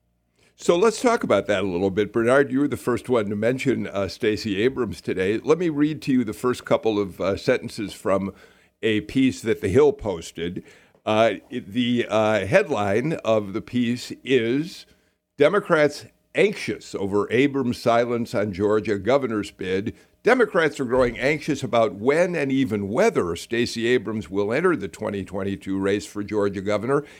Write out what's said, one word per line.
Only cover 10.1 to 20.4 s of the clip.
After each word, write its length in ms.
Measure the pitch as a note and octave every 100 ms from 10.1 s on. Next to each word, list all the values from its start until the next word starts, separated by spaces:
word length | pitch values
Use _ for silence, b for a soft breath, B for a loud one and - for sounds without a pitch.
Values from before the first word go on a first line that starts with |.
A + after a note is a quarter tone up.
| F2 - - F2 F#2 B B B B
Uh, 300 | G#2+ G#2+ A2+ G2+ -
it, 220 | B2 G2
the, 320 | A#2+ A#2+ A#2+ -
uh, 360 | G#2+ G#2+ G#2+ F#2+
headline 680 | F3+ F3+ A2 G2+ A2 D3 G#2
of 280 | A2 A2 G2
the 100 | G#2+
piece 500 | - B2 A#2 B2 - -
is, 640 | A#2+ C3 A2+ C3+ E3+ - b b b b _ -
"Democrats 720 | D3 G3+ - D#3+ D3 - - _ _
anxious 600 | C#3 G3+ - - - - G2+
over 340 | F#2+ G2+ F#2+
Abrams' 480 | A2+ C#3 C3+ A#2+ A2
silence 560 | B2 A#2 A#2+ A#2 A2+
on 180 | A#2 G#2
Georgia 460 | F2+ G2+ G#2+ G#2 G2+
governor's 540 | F#2+ C#3 B2+ G#2+ G2
bid. 420 | - F#2 F#2+ A2+ b b _
Democrats 580 | G3 C4